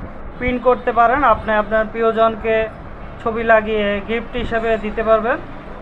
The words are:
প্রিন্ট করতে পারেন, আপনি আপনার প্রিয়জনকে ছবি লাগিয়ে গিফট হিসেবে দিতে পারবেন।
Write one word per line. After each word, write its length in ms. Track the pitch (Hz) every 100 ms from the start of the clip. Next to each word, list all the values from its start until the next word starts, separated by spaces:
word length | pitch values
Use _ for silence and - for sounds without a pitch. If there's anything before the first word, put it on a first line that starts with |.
| - - - -
প্রিন্ট 240 | 247 247
করতে 300 | 247 226 -
পারেন, 320 | 226 233 269
আপনি 280 | 262 214 202
আপনার 320 | 214 208 220 214
প্রিয়জনকে 800 | 220 226 220 226 220 220 220 220 - - - - -
ছবি 180 | 240 220
লাগিয়ে 580 | 226 220 208 214 202 202 190
গিফট 280 | 233 226 247
হিসেবে 420 | 233 226 226 220
দিতে 240 | 208 233
পারবেন। 340 | 214 220 220 320 - - - -